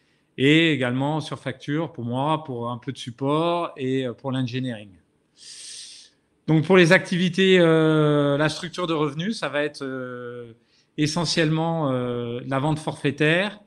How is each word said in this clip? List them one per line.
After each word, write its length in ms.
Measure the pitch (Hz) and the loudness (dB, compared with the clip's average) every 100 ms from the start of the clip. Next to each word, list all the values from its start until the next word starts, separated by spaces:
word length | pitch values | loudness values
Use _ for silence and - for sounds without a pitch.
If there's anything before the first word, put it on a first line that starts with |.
| _ _ _ - | _ _ _ 0
et 360 | 131 160 165 | 4 4 4
également 480 | 139 127 127 139 156 | 2 0 -2 -2 -2
sur 180 | 147 - | -6 -8
facture 540 | 135 - - 151 160 | -10 -10 -6 -6 -6
pour 120 | - | -8
moi, 380 | 117 123 143 156 | -6 -4 -2 -2
pour 260 | 156 123 117 | -4 -8 -8
un 80 | 120 | -8
peu 120 | - | -10
de 80 | 123 | -10
support 760 | - 117 135 151 170 175 170 - | -12 -6 -2 0 0 -2 -4 -6
et, 300 | 131 131 127 | -2 -2 -2
euh, 60 | |
pour 200 | 113 135 | -6 -4
l'engineering. 580 | 131 127 127 127 110 101 87 _ _ _ _ - - - - - - - _ _ _ - | -2 -2 -4 -6 -8 -14 -20 _ _ _ _ -20 -18 -18 -16 -18 -20 -20 _ _ _ 0
Donc 160 | 156 | 2
pour 120 | 156 185 | 6 6
les 160 | 165 | 8
activités, 680 | 180 180 175 180 180 190 185 | 6 4 0 0 2 6 6
euh, 760 | 165 160 156 156 151 147 143 143 | 6 6 4 4 4 2 2 2
la 120 | 151 | 0
structure 400 | 151 175 - 175 | -2 -8 -6 -2
de 60 | |
revenus, 440 | 160 151 143 185 220 | 0 -2 -2 -6 -4
ça 100 | 151 | -4
va 140 | 139 | -2
être, 200 | 147 151 | -4 -4
euh, 720 | 139 131 127 123 123 120 117 113 _ _ _ - | -8 -8 -10 -10 -12 -14 -16 -20 _ _ _ -2
essentiellement, 960 | 147 170 156 - 156 160 165 165 143 | -2 0 0 2 2 2 0 0 0
euh, 480 | 127 123 120 120 120 | -2 -2 -4 -6 -8
la 140 | 131 135 | -4 -2
vente 220 | 147 151 | 0 -2
forfaitaire 800 | 156 - 143 - 151 170 208 202 | -4 -4 -4 0 2 2 -2 -6